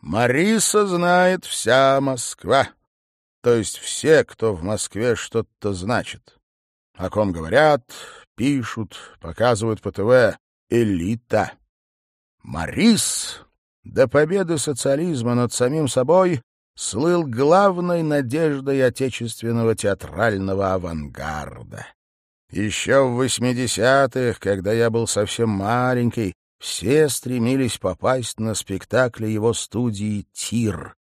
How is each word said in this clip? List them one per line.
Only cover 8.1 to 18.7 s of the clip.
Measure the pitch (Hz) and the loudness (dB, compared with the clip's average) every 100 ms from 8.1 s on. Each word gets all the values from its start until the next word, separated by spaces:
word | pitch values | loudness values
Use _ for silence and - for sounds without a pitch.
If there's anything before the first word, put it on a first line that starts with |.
| - _ _ | -20 _ _
пишут, | 123 139 113 - 104 - - - | -2 -2 -4 -8 -10 -12 -20 -18
показывают | 80 85 117 113 113 107 | -14 0 2 2 0 -4
по | 104 | -6
Т | 92 | -4
В. | 101 127 113 85 _ _ _ | 4 6 4 0 _ _ _
Элита. | 117 113 95 87 120 _ 107 92 - _ _ _ _ _ _ _ _ | 0 2 0 -2 -4 _ -2 -2 -6 _ _ _ _ _ _ _ _
Марис | - 73 82 110 208 208 - - - - - _ _ _ | -12 -8 -8 0 2 4 0 -6 -8 -14 -20 _ _ _
до | - 104 131 | -10 2 2
победы | 156 156 196 180 165 | 4 2 0 -2 -2
социализма | 143 135 143 139 180 147 117 120 | -4 -4 0 0 0 -2 0 0
над | 123 | 0
самим | - 123 156 147 | 0 -2 0 -2
собой | - 127 175 185 156 _ _ _ _ | 0 4 4 4 0 _ _ _ _
слыл | - - 156 175 | -8 -2 0 0
главной | 156 117 139 180 202 180 180 175 | 0 0 4 6 4 2 -2 -2
надеждой | 160 147 131 143 160 143 139 | 0 0 0 0 0 0 -2